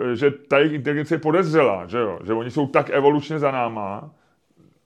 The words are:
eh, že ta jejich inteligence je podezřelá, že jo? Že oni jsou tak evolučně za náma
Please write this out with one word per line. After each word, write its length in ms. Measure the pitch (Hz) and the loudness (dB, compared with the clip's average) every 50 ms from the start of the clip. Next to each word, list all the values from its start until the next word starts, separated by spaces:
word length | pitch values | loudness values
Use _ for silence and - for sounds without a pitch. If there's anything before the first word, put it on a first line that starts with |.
| 110 123 | -4 -4
eh, 40 | 120 | -2
že 160 | 110 143 139 | 2 2 0
ta 260 | 135 - - - 139 | 0 0 -4 2 2
jejich 160 | 139 151 156 147 | 4 4 2 0
inteligence 420 | 147 120 147 147 147 147 147 165 | -2 -4 -4 -2 -2 -2 -2 -2
je 40 | 156 | -2
podezřelá, 680 | - 156 156 185 190 160 156 160 139 113 98 92 87 | 0 0 2 2 2 2 4 4 4 4 2 -2 -6
že 100 | 82 104 | -6 -4
jo? 220 | 120 113 101 85 - 85 | -4 -2 -2 -4 -6 -4
Že 100 | 98 110 | -2 -2
oni 180 | 113 120 123 | -2 -2 -4
jsou 160 | - 139 143 | -2 -2 -2
tak 220 | 135 - 156 139 - | 0 2 0 0 2
evolučně 500 | - 143 139 143 147 147 147 - 156 143 | 2 4 4 4 4 4 0 -4 -4 -2
za 120 | 143 139 | -2 -2
náma 580 | 135 127 120 113 113 107 101 95 101 110 147 151 - _ _ _ _ _ _ _ _ _ _ _ _ _ _ | 0 0 -2 -4 -4 -6 -8 -8 -8 -10 -14 -16 -20 _ _ _ _ _ _ _ _ _ _ _ _ _ _